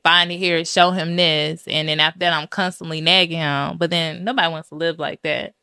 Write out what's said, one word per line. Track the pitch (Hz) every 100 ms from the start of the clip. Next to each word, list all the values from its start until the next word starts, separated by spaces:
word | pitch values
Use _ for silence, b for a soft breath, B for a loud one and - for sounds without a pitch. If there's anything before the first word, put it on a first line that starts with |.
find | 165 175 175
it | 175
here, | 185 165 165
show | 190 180
him | 185 165 175
this." | 170 151 151 165 -
And | 156 156
then | 151
after | 156 175
that, | 175
I'm | 160 151
constantly | - 185 - 165 160
nagging | 160 185 175 165
him. | 151 139 143 165
But | 170
then | 170 160 170
nobody | 190 254 170
wants | 160 -
to | 151
live | 165 160
like | 147 -
that. | 156 135 - _